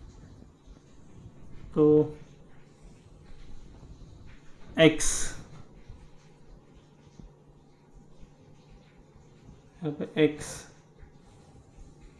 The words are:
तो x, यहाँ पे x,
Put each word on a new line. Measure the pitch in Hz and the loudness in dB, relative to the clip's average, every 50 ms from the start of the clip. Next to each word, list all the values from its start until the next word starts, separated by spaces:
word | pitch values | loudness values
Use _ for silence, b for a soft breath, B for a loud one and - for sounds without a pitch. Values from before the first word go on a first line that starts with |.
| - - - - - - - - - - - - - - - - - - - - - - - - - - - - - - - - - - - | -18 -18 -18 -18 -18 -18 -18 -20 -20 -20 -20 -20 -20 -20 -20 -20 -20 -20 -20 -20 -20 -18 -18 -18 -18 -18 -16 -16 -14 -14 -12 -12 -12 0 6
तो | 156 151 151 151 151 151 151 - - - - - - - - - - - - - - - - - - - - - - - - - - - - - - - - - - - - - - - - - - - - - - - - - - - - - - | 8 10 10 10 10 8 6 2 -8 -14 -18 -20 -20 -20 -20 -20 -20 -20 -20 -20 -20 -20 -20 -20 -20 -20 -20 -20 -20 -16 -14 -14 -14 -12 -12 -12 -12 -12 -14 -16 -18 -18 -18 -18 -18 -18 -18 -18 -16 -16 -16 -16 -16 -16 -16 -16 -16 -16 -2 8 10
x, | 160 156 156 - - - - - - - - - - - - - - - - - - - - - - - - - - - - - - - - - - - - - - - - - - - - - - - - - - - - - - - - - - - - - - - - - - - - - - - - - - - - - - - - - - - - - - - - - - - - - - - - - 170 | 10 10 10 8 4 2 2 2 0 -2 -2 -6 -10 -14 -14 -16 -16 -16 -18 -18 -18 -16 -16 -16 -18 -18 -20 -20 -20 -20 -20 -20 -20 -20 -20 -20 -20 -20 -20 -20 -20 -20 -20 -20 -20 -20 -20 -20 -20 -20 -20 -20 -20 -20 -20 -20 -20 -20 -20 -20 -20 -20 -20 -20 -20 -20 -20 -20 -20 -20 -20 -20 -20 -20 -20 -20 -20 -20 -20 -20 -20 -20 -20 -20 -20 -20 -20 -20 -20 -20 -20 -20 -20 -20 -20 -20 -20 -20 -12 -6 -4
यहाँ | 151 147 | -4 -2
पे | - 160 - - 160 156 147 | -2 -4 0 6 6 6 6
x, | 147 - - - - - - - - - - - - - - - - - - - - - - - - - - - - - - - - - - - - | 6 2 -6 -10 -10 -12 -14 -16 -20 -20 -20 -20 -20 -20 -20 -20 -20 -20 -20 -20 -20 -20 -20 -20 -20 -20 -20 -20 -20 -20 -20 -20 -20 -20 -20 -20 -20